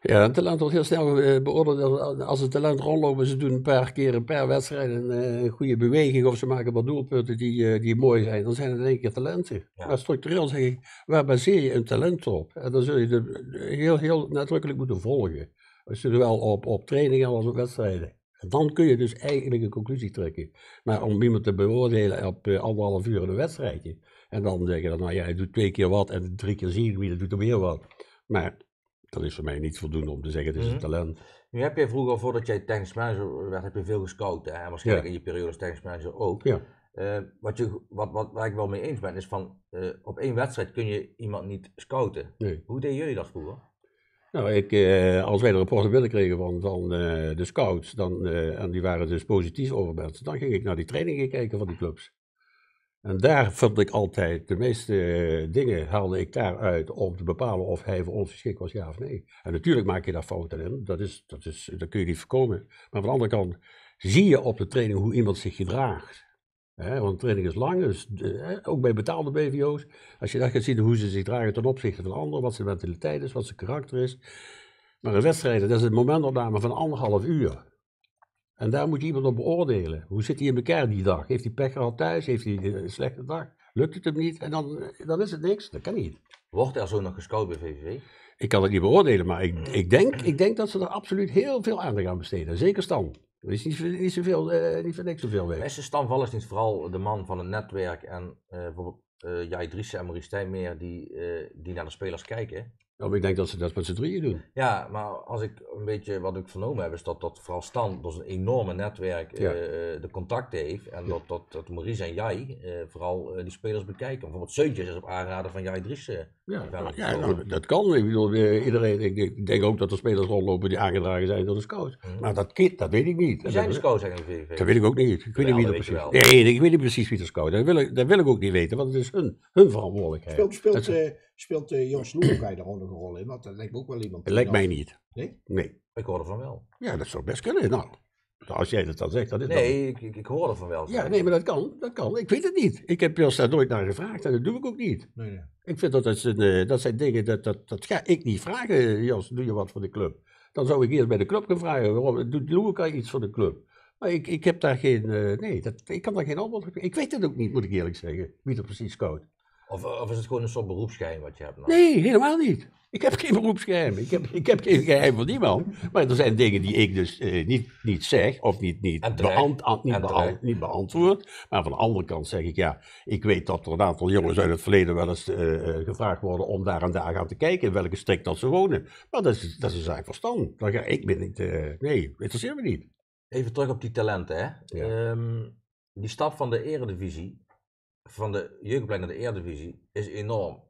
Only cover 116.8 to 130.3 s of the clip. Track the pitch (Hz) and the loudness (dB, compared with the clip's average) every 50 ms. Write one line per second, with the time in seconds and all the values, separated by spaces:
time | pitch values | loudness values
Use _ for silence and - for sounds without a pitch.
116.8 | 85 - - - 220 - 113 - 151 - 92 85 - 107 90 82 - - 147 175 | -8 -8 -8 -6 -4 -4 -2 -2 0 0 0 -2 -2 -4 -6 -6 0 2 2 4
117.8 | 214 196 170 135 107 107 113 107 107 104 104 110 110 107 104 107 120 135 113 117 | 4 6 6 6 4 4 2 2 2 4 4 4 6 6 6 4 4 4 2 4
118.8 | 113 110 104 101 107 98 95 101 101 90 - - 104 92 - 101 98 104 110 101 | 4 4 2 2 0 0 0 0 -2 -2 -2 -4 0 2 2 4 4 4 2 2
119.8 | 104 95 101 92 - 117 107 98 95 92 107 101 95 98 92 90 90 98 95 - | 0 -2 -2 -2 0 0 2 2 2 2 0 0 2 2 0 0 0 0 0 2
120.8 | 104 95 87 98 87 90 92 90 92 92 101 101 92 101 101 101 104 - - 208 | 2 2 2 2 0 0 0 0 0 0 0 0 0 0 -2 -2 -4 -6 -8 -8
121.8 | 180 131 127 _ - 92 90 104 107 110 104 95 101 - - - 185 180 185 - | -8 -8 -10 _ -14 -12 -10 -6 -4 -2 0 -2 -2 -4 2 4 4 4 4 0
122.8 | 101 90 78 110 127 165 180 165 180 156 104 - - 98 101 101 92 - - 143 | -4 0 2 2 2 2 2 2 2 2 2 0 -4 -2 0 0 0 0 -2 0
123.8 | - - 120 104 95 98 90 87 80 80 90 82 78 78 82 78 92 87 110 117 | 2 2 2 2 0 -4 -8 -8 -8 -8 -8 -10 -8 -10 -2 0 4 6 6 6
124.8 | 104 107 135 127 131 123 98 82 - 113 107 - 139 135 123 120 117 110 101 85 | 6 6 4 4 4 4 4 0 -2 -6 -2 0 4 4 6 6 4 4 2 0
125.8 | - - 85 82 76 76 - 131 120 120 131 127 113 117 120 120 156 170 165 165 | -2 -4 -4 -4 -4 2 6 8 10 12 12 10 10 8 8 8 6 6 6 6
126.8 | 135 123 113 - 113 - 120 92 90 80 - 87 78 80 80 104 123 151 175 160 | 4 2 2 0 0 0 -2 -4 -6 -6 -4 -2 -2 2 2 2 4 4 4 4
127.8 | 139 135 127 127 123 135 196 202 165 139 127 98 92 98 90 92 85 80 - 123 | 4 2 2 0 4 6 6 6 8 6 4 4 2 2 2 2 2 2 0 -2
128.8 | 139 131 131 131 123 127 - 202 165 113 - _ _ _ _ 180 196 175 107 110 | -2 -2 0 -2 -2 -2 -2 -2 -2 -2 -4 _ _ _ _ 8 8 8 8 0
129.8 | 104 90 95 101 95 80 78 78 - 85 | -4 -4 -4 -2 -2 -2 -4 -4 -6 -6